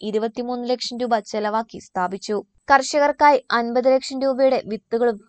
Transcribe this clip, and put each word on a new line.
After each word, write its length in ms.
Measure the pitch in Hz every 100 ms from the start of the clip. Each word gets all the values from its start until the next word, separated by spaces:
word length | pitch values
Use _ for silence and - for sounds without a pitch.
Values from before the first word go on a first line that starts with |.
ഇരുപത്തിമൂന്ന് 720 | 214 208 226 226 240 247 240
ലക്ഷം 280 | 247 - 240
രൂപ 200 | 247 226
ചെലവാക്കി 600 | 202 214 208 220 220 -
സ്ഥാപിച്ചു. 580 | - 190 180 196 - 208 - _
കർഷകർക്കായി 760 | - 277 262 302 285 285 294 269 -
അൻപത് 380 | 233 233 247 254
ലക്ഷം 260 | 262 - 262
രൂപയുടെ 400 | 269 254 269 254 -
വിത്തുകളും 500 | 220 - 233 240 208